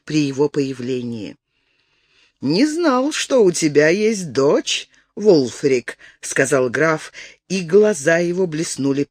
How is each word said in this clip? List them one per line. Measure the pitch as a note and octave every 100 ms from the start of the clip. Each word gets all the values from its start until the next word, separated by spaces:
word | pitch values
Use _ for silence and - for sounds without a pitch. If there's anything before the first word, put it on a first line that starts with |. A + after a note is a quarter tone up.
при | - D3+
его | C#3+ C3 D3
появлении. | D#3 C3+ B2+ A#2+ B2+ A#2+ A#2 F2+ - _ _ _ _ _ _ _ _ _ _
«Не | C3 F3 D4+
знал, | D#4 E4+ B3+ C#4
что | - - C4
у | F#3+
тебя | F3 D#3+ D3 D#3
есть | F#3+ G#3+ G#3 E3+
дочь, | B2 C#3 A#3+ - - - _ _ -
Вулфрик», — | G#3 E3 B2 - C#3+ B2+ - - - _
сказал | - - C3+ C#3+ B2+
граф, | A#2 D#3+ D#3 - - - - _
и | F#3+
глаза | E3 G3 G#3+ G3 C#3 E3
его | F3 F3 F#3
блеснули | D3+ F3 - C#3 C#3 C#3+